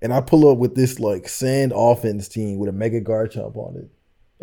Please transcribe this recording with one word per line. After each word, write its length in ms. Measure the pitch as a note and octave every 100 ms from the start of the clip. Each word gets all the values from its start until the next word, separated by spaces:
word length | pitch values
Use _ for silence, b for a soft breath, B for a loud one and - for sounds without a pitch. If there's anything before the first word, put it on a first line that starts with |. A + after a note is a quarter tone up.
And 120 | A2+
I 80 | B2+
pull 280 | C3 D#3+ D3+
up 80 | B2+
with 160 | B2
this, 260 | C3 C3 C3
like, 280 | A2 F#2+ -
sand 440 | - C3 C3+ C3+
offense 540 | A2 A#2 A#2+ A2 G#2 G2+
team 300 | - G#2+ G2
with 100 | G2+
a 40 |
Mega 280 | F#2+ A2+ A2+
Garchomp 560 | G#2 A2 A2 A2 G#2+ A2+
on 200 | A#2 -
it. 120 | - _ _ _ _ -